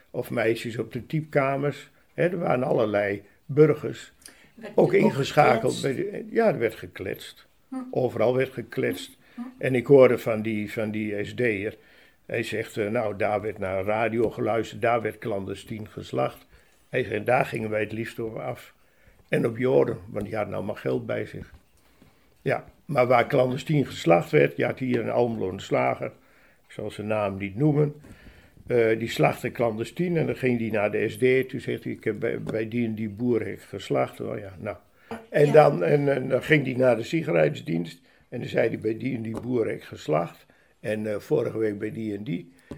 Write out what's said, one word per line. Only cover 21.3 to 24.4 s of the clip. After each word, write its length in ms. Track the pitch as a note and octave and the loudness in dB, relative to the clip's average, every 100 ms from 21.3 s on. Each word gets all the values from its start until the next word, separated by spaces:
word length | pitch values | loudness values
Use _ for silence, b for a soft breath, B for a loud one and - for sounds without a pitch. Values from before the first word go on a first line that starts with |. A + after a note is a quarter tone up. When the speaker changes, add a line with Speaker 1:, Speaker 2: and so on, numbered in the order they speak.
| G2+ G2 - _ _ _ _ _ _ _ _ | -10 -16 -20 _ _ _ _ _ _ _ _
Speaker 1:
Ja, 240 | D3 B2 - - - | -2 -2 -4 -18 -4
maar 220 | D3 B2 | 2 4
waar 200 | B2 A2+ | 4 4
clandestien 580 | C#3+ B2+ B2+ - D3 B2+ | 2 2 0 0 0 0
geslacht 460 | G2 E3 E3+ D#3 | -2 4 4 4
werd, 260 | D3+ | 4